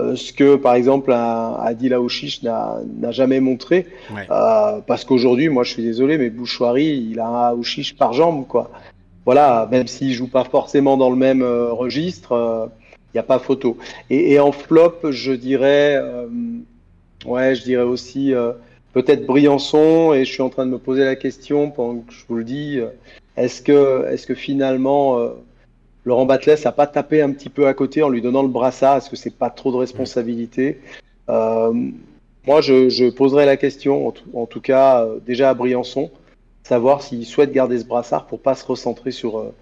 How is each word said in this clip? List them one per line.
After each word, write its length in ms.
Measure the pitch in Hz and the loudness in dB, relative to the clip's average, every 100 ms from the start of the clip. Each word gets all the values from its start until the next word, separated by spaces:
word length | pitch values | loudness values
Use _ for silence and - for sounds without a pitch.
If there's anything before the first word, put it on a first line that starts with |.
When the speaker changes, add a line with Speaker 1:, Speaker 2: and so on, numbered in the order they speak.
Speaker 1:
euh, 160 | 120 123 | -4 -4
ce 160 | - | -8
que, 220 | - 139 139 | 2 4 6
par 180 | 135 | 4
exemple, 380 | 123 123 139 135 | 4 4 2 2
un, 420 | 120 117 117 113 | 0 0 -2 -4
Adil 400 | 120 113 113 127 | -4 -6 -2 0
Aouchiche 480 | 123 123 - 147 - | 0 -2 -6 -10 -8
n'a, 360 | 120 113 110 110 113 113 | -6 -4 -6 -8 -10 -8
n'a 120 | 117 | -6
jamais 300 | 120 131 135 | 0 0 2
montré, 460 | 131 123 - 175 175 - - | 0 -2 0 -2 -2 -10 -16
Speaker 2:
Ouais. 120 | 104 - | -14 -4
Speaker 1:
euh, 500 | - 113 110 107 107 - | 0 2 2 0 -2 -4
parce 180 | - - | -6 0
qu'aujourd'hui, 420 | 131 123 123 160 | 2 4 2 2
moi, 160 | 135 | 0
je 60 | 120 | -2
suis 120 | - | -4
désolé, 360 | 117 113 135 156 | -6 0 0 0
mais 100 | 123 | -2
Bouchouari, 800 | 113 120 - 120 127 156 143 113 | -4 -10 -4 -2 0 0 -2 -6
il 80 | 113 | -6
a 80 | 113 | -6
un 220 | 120 120 | -2 0
Aouchiche 440 | 120 117 - 143 - | -2 -6 -8 -10 -4
par 160 | 127 | -2
jambe, 340 | 123 165 156 131 | 2 0 0 -4
quoi. 240 | 123 - - - _ _ _ | -4 -4 -10 -20 _ _ _
Voilà, 420 | - 135 143 117 110 | 2 4 6 4 2
même 160 | 127 117 | 0 -2
s'il 260 | - 135 | -4 -6
joue 160 | 120 123 | -4 -4
pas 160 | 131 | -2
forcément 540 | 123 143 - 147 139 135 | 0 -2 0 0 2 2
dans 100 | 127 | 2
le 80 | 127 | 2
même, 240 | 131 131 | 2 2
euh, 320 | 127 120 120 | 0 0 -2
registre, 600 | 117 127 120 175 180 - | -4 -6 -4 -6 -8 -4
euh, 340 | 120 117 113 113 - _ _ _ | -2 -2 -4 -8 -12 _ _ _
y 40 | 113 | -8
a 40 | |
pas 160 | 113 131 | 0 -2
photo. 400 | - 135 127 - - - - | 0 -2 -2 -6 -10 -20 -4
Et, 220 | 131 165 | 0 4
et 80 | 143 | 4
en 120 | 143 | 4
flop, 580 | 139 - 160 170 - 156 | 0 2 4 4 2 -4
je 220 | 127 123 | -6 -4
dirais, 640 | 131 123 131 135 143 147 139 | -6 -2 0 4 4 4 2
euh, 300 | 131 123 120 120 117 117 120 _ _ _ _ _ | -2 -8 -10 -8 -8 -10 -14 _ _ _ _ _
ouais, 300 | 123 123 131 | -6 -2 0
je 80 | 135 | -2
dirais 220 | 117 127 | -2 -2
aussi, 500 | 123 123 - 139 139 | 0 -4 -8 -6 -2
euh, 180 | 123 120 120 - _ _ | 0 -2 -6 -14 _ _
peut-être 320 | 131 127 139 | -2 2 2
Briançon, 880 | - 131 147 139 - 151 156 165 165 | 2 4 4 4 2 4 4 6 4
et 120 | 143 131 | 4 0
je 60 | |
suis 100 | - | -2
en 80 | 131 | -4
train 160 | 127 127 | -2 -4
de 40 | |
me 80 | 123 | -4
poser 260 | 127 131 | -4 0
la 120 | 135 131 | 0 0
question 540 | 135 - - 147 147 | -6 -8 -4 -2 -2
pendant 300 | 143 120 120 | -4 -6 -6
que 120 | 117 | -12
je 120 | - - | -20 -10
vous 80 | 117 | -8
le 80 | |
dis, 340 | 113 139 147 139 | -6 -8 -6 -6
euh, 100 | 113 - _ - _ - | -8 -10 _ -20 _ -4
est-ce 240 | 123 - | -4 -2
que, 440 | - 143 139 131 131 | 2 4 4 2 -2
est-ce 140 | 131 - | -6 -6
que 80 | |
finalement, 840 | 127 - 139 135 131 131 143 139 123 | -10 -6 -2 -2 0 0 0 2 0
euh, 120 | 120 120 - _ _ _ _ _ | -4 -8 -18 _ _ _ _ _
Laurent 220 | - 123 131 | -2 0 2
Batles 320 | 131 - 151 | 2 2 2
a 100 | 123 | 0
pas 140 | 113 143 | 0 0
tapé 360 | - 139 156 | -2 -2 0
un 100 | 143 | 0
petit 160 | 139 139 | -2 -10
peu 180 | - 139 | 0 0
à 60 | |
côté 300 | 131 135 - | 2 -2 0
en 80 | 151 | 0
lui 100 | 120 | 0
donnant 220 | 120 131 | -2 0
le 60 | 139 | 0
brassard ? 500 | 123 127 123 135 139 | 0 -2 0 2 2
Est-ce 100 | - | -2
que 80 | 120 | -12
c'est 220 | - - | -12 -6
pas 100 | 117 | -8
trop 240 | - 139 | -6 -4
de 60 | 123 | -2
responsabilité ? 1000 | 127 127 127 - 113 117 117 - 135 151 - - _ _ - | -4 -6 -6 -6 -6 -6 -8 -4 -4 -4 -14 -20 _ _ -4
Euh, 420 | 117 110 113 113 117 131 - - _ _ _ 135 | -2 0 0 -2 -2 -6 -10 -20 _ _ _ 2
moi, 140 | 151 | 2
je, 300 | 139 131 131 | 4 4 4
je 180 | 113 123 | 4 0
poserais 380 | 123 135 139 143 | 2 2 4 4
la 100 | 139 | 2
question, 500 | 139 135 139 143 131 | 0 -4 -2 -2 -2
en 40 | |
tout, 140 | - - | -8 -12
en 100 | 123 | -10
tout 160 | 117 113 | -10 -8
cas, 420 | - 131 135 127 | 0 4 4 4
euh, 160 | 113 110 | 0 -4
déjà 240 | 113 123 135 | -6 0 0
à 60 | |
Briançon, 560 | 123 123 123 120 - 160 - _ _ _ _ | 2 -2 -2 -4 -8 -8 -10 _ _ _ _
savoir 400 | - 123 120 143 | -4 0 2 0
s'il 240 | - 120 113 | -2 -12 -6
souhaite 260 | - 143 | -2 0
garder 260 | 131 127 123 | 0 0 -2
ce 60 | |
brassard 420 | 113 117 117 147 - | -4 -6 -4 -6 -6
pour 140 | - | -6
pas 140 | - | -4
se 100 | 131 | -4
recentrer 460 | - 123 - 113 131 | -6 -8 -6 -8 -10
sur, 280 | 127 120 110 | -8 -8 -8
euh, 160 | 107 - | -10 -14